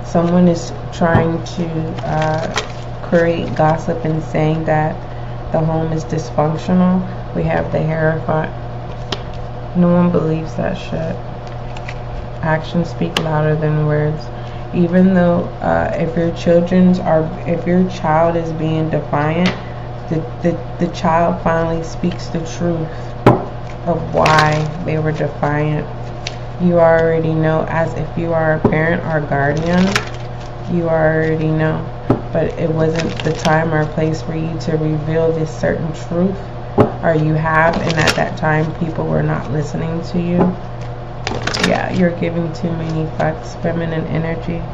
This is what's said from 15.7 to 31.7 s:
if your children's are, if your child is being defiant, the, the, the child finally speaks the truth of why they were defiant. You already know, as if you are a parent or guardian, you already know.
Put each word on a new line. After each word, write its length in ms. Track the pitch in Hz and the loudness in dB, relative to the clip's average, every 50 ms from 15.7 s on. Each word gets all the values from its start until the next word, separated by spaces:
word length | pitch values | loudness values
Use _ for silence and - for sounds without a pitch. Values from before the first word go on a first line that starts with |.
| 165 165 82 - - | 2 2 2 0 0
if 220 | - 170 160 - | -2 -2 0 0
your 140 | 175 170 170 | 0 0 0
children's 680 | 170 - - 180 170 170 175 175 180 185 180 180 180 180 | -2 0 2 4 4 6 4 4 4 6 6 6 6 4
are, 240 | 180 175 160 160 160 165 - - - | 4 4 4 4 4 0 -4 -6 -2
if 200 | - 170 160 - | -2 -2 -2 0
your 200 | 175 180 180 185 180 | 2 4 4 4 2
child 460 | - - - 160 156 160 165 170 170 | 0 -2 0 2 4 4 4 4 2
is 160 | 170 165 160 160 | 0 -2 -2 -4
being 360 | 156 156 160 160 160 160 160 | -2 -2 0 0 0 0 0
defiant, 640 | 156 151 - - - 147 147 156 160 165 180 185 190 - - - - - - - - - - - | 0 -2 -2 0 -2 0 0 0 2 2 2 2 0 -2 -8 -10 -10 -10 -10 -10 -10 -10 -6 -4
the, 140 | 165 156 160 - - - | -2 -2 -2 -4 -8 -2
the, 440 | - 170 165 - - - - - - | 0 0 0 0 -6 -8 -4 -4 -4
the 60 | 170 - | -4 -4
child 460 | - - 170 160 165 170 170 180 180 - | -2 0 2 4 4 4 2 0 0 0
finally 400 | 165 165 165 165 165 165 165 165 | 0 2 2 0 0 -2 -2 -4
speaks 440 | - - - - 180 165 - - | -6 -6 -2 -2 -2 -2 -2 -6
the 120 | - - 170 160 - - | -6 -4 -4 -4 -4 -6
truth 320 | - 175 175 170 160 160 156 - - - - - - - - - - - - - - - - - - - | -2 -2 0 0 0 -2 -4 -6 -8 -8 -8 -8 0 2 2 2 2 0 -6 -8 -10 -10 -10 -10 -6 -2
of 280 | 170 165 160 160 - 165 | -2 -2 -2 -2 -2 2
why 680 | 160 160 156 156 156 156 151 151 151 156 156 - 170 - | 2 4 6 6 6 6 4 2 2 0 -2 -4 -4 -4
they 120 | - 160 | -2 -2
were 140 | 156 156 156 | 0 0 0
defiant. 760 | 156 156 156 147 - - - 147 147 147 151 151 151 151 - - - - - - - - - - - - - - - - | 0 0 -2 -4 -2 -2 -2 0 0 0 0 0 0 -2 -2 -4 -8 -8 -8 -8 -8 -8 -8 -8 -8 -8 -10 -10 -4 0
You 180 | 175 180 175 170 | 2 4 6 6
already 540 | 165 165 165 165 165 165 165 165 160 156 160 | 6 6 6 6 4 4 2 2 2 2 2
know, 320 | 160 160 156 160 160 - - | 2 2 2 2 2 0 0
as 240 | 156 160 165 160 160 | 0 0 0 0 -2
if 240 | 156 156 - - | -4 -6 -4 -4
you 160 | 165 165 165 165 | -4 -2 0 0
are 220 | 165 160 156 156 | 2 2 2 2
a 40 | 156 | 4
parent 460 | 156 - - 156 160 165 175 175 - | 2 2 4 4 2 2 2 0 0
or 160 | 160 160 151 | -2 -2 -2
guardian, 640 | 147 151 143 139 139 143 147 156 160 170 175 180 185 190 202 - - - - - - - - - - - - - - - 175 | -2 0 0 0 2 0 0 0 0 2 2 4 4 4 2 -2 -4 -4 -8 -8 -8 -8 -8 -10 -10 -10 -10 -10 -6 -2 -2
you 140 | 175 170 165 | 0 0 2
already 580 | 160 160 156 156 160 160 160 160 160 160 160 | 2 4 4 4 4 2 2 2 0 0 2
know. 380 | 156 156 156 156 156 | 0 2 2 2 2